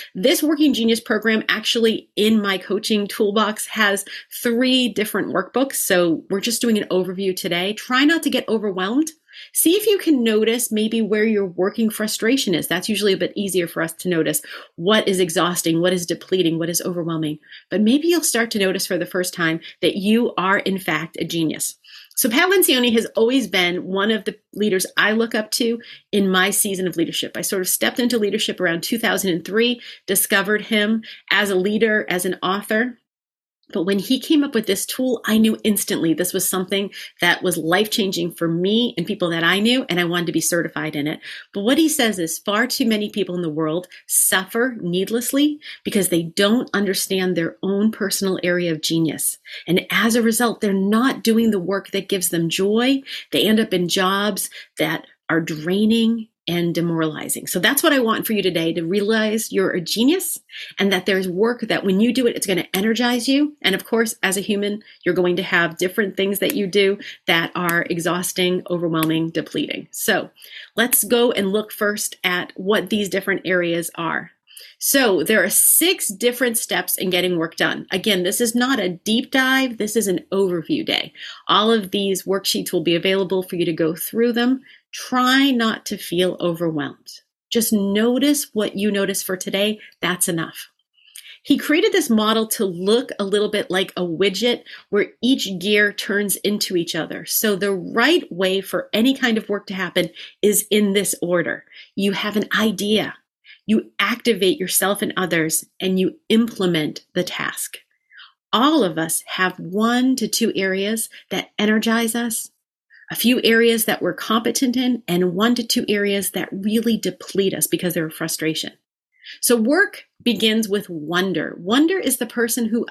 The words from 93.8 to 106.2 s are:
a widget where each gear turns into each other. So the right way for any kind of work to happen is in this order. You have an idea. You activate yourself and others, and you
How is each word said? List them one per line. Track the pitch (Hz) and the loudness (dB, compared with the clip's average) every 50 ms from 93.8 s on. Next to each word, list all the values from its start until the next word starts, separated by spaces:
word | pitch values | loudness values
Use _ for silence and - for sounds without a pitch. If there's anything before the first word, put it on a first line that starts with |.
| 190 190 - - | -2 -2 -4 -4
a | 180 | -4
widget | 175 160 151 196 202 185 190 226 247 247 - - - - - - _ | -2 0 2 2 2 2 2 0 0 0 -2 -4 -12 -20 -20 -8 _
where | 196 208 190 - - _ | 0 0 0 -2 -4 _
each | 220 247 269 - - 196 190 175 | 0 2 2 2 0 -2 -4 -4
gear | 175 208 208 208 208 202 | 0 2 4 4 4 2
turns | 202 - - - 196 202 208 196 - - | 0 -4 -4 -2 -2 -2 0 -2 -2 -2
into | - 196 208 202 - - 190 175 | -2 -2 -2 -2 -2 -2 -2 -2
each | 170 - - | -2 -2 -4
other. | 165 151 - 170 165 165 | -6 -6 -6 -8 -10 -8
So | - - - - 214 202 175 | -6 -2 0 0 0 0 0
the | 196 202 196 | 0 -2 -2
right | 185 165 180 - 220 240 285 349 - - - | -4 -6 -4 -2 2 2 4 4 2 0 -2
way | 175 170 190 185 190 196 | -4 -2 0 0 0 -2
for | 190 - - 175 - - - | -2 -4 -4 -6 -4 -2 0
any | 214 226 269 269 | 2 4 4 2
kind | 269 269 240 220 214 | 2 0 0 0 0
of | 208 - | 0 -2
work | 208 202 - - | -4 -6 -6 -8
to | 190 | -6
happen | 185 185 170 - 185 175 170 - - - - - _ | -6 -6 -2 0 0 0 0 -4 -12 -18 -20 -4 _
is | - 208 202 196 - - | 2 2 2 2 0 0
in | 202 214 208 196 190 | 2 2 4 4 2
this | 208 190 - - - | 0 0 -2 -2 -4
order. | - 175 180 175 160 - - - - _ - - - - _ | -2 0 0 0 0 -2 -6 -8 -10 _ -20 -20 -20 -12 _
You | - 196 202 190 | -2 -2 0 -2
have | - - 208 202 214 | -2 -4 -2 -2 -2
an | - - - - | -2 0 0 0
idea. | 220 220 190 180 202 208 214 202 147 - - - _ _ _ _ _ - - - _ - | 0 0 0 -2 -2 0 0 0 0 -2 -6 -12 _ _ _ _ _ -20 -20 -10 _ 0
You | 220 - - - _ - | 0 0 0 -2 _ -2
activate | 202 202 240 - - 240 220 180 196 185 156 - | -2 -2 -2 0 0 0 2 2 2 2 2 0
yourself | 185 185 - - 196 190 202 196 | -2 -2 -2 0 0 0 0 -2
and | 202 175 - 185 | -4 -4 -2 -4
others, | 185 170 175 165 156 160 160 - - - _ - | -2 0 0 0 0 0 -2 -4 -6 -8 _ -6
and | 196 190 185 185 | -2 0 2 2
you | 185 165 - - | 0 0 -2 -4